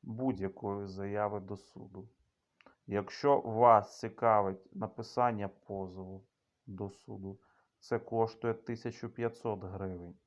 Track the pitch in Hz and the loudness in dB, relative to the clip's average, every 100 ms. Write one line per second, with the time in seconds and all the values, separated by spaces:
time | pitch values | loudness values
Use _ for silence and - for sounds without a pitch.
0 | - 113 131 123 98 95 104 101 101 95 | -10 -4 -2 0 -4 -4 -4 -4 -6 -8
1 | 98 104 104 101 95 101 - - 95 95 | -4 0 0 -2 -8 -12 -12 -18 -16 -14
2 | 95 _ _ _ _ _ - _ - 101 | -16 _ _ _ _ _ -20 _ -4 -2
3 | 101 - 143 143 - 110 120 110 101 - | -2 -2 4 4 2 6 10 10 6 -8
4 | 113 107 117 107 98 95 - - 110 - | -8 0 6 6 4 -2 -10 -8 -8 -8
5 | 113 - 123 110 101 - _ 98 95 90 | -8 2 2 2 -6 -8 _ -8 -6 -10
6 | 92 98 - _ _ _ - 95 101 - | -12 -14 -16 _ _ _ -16 -8 -8 -8
7 | - 101 95 98 _ _ _ _ - 117 | -14 -10 -10 -12 _ _ _ _ -4 -4
8 | - 113 113 - 120 113 - 117 123 120 | 0 2 2 2 -2 -2 -4 -6 -6 -8
9 | 120 117 117 113 117 101 95 92 95 90 | -10 -2 -4 -2 -4 -4 -6 -6 -6 -6
10 | 87 87 | -10 -18